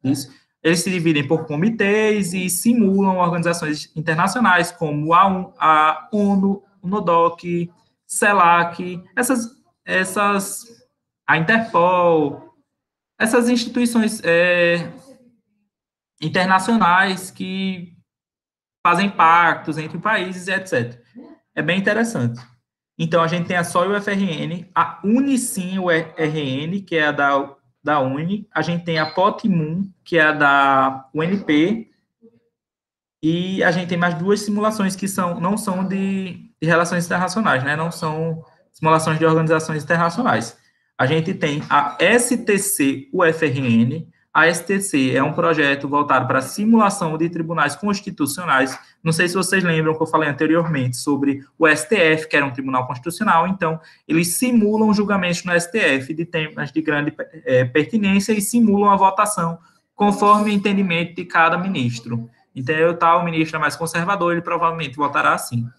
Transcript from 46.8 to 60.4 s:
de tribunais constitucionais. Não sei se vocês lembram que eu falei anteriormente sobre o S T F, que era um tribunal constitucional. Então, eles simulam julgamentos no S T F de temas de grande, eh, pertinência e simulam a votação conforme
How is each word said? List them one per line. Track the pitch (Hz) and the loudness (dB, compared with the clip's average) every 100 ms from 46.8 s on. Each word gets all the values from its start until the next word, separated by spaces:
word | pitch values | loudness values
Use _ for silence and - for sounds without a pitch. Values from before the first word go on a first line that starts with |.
| 202 196 170 156 | 4 0 -6 -2
de | 165 | -4
tribunais | 170 160 165 147 | -4 -6 -2 -2
constitucionais. | - 202 196 - 165 139 - 175 135 135 - - _ | -2 -4 -4 -6 -4 -4 -4 -2 0 0 -4 -18 _
Não | 165 | -4
sei | 160 175 | 0 0
se | |
vocês | 185 185 190 | 0 0 0
lembram | 175 160 156 160 | 2 0 0 -2
que | |
eu | 160 | 0
falei | 156 151 | 0 -2
anteriormente | 139 156 165 165 147 127 123 | -2 0 2 0 -2 -4 -4
sobre | 147 139 139 139 - _ | -4 -2 -2 -4 -10 _
o | 156 | 2
S | 151 - | 2 0
T | 214 | 2
F, | 160 156 156 | 4 2 0
que | 151 | 0
era | 139 | 0
um | |
tribunal | 127 131 127 127 | -4 -4 -4 -4
constitucional. | 135 170 165 208 165 180 | -8 -10 -4 0 2 0
Então, | 190 160 160 - _ - | -2 -4 -4 -12 _ -2
eles | 160 170 - | 0 0 -2
simulam | 247 240 208 214 220 | 2 2 2 2 2
julgamentos | 202 202 196 180 170 | 2 0 0 -2 -4
no | 180 | -2
S | 175 170 | -2 0
T | 220 | 0
F | 175 135 131 | 2 0 -2
de | 156 | -8
temas | 170 160 156 - 147 | -6 -6 -6 -8 -6
de | 156 | -4
grande, | 156 147 147 151 - - | -2 -2 -2 -8 -14 -10
eh, | - 127 | 0 2
pertinência | 127 151 151 220 196 196 196 | 4 0 0 0 2 0 2
e | 214 | -2
simulam | 202 240 220 202 202 | 0 2 4 4 4
a | |
votação | 202 190 190 202 190 165 170 _ _ _ - | 6 4 2 -2 0 -4 -6 _ _ _ 0
conforme | 208 196 208 208 | 0 4 4 4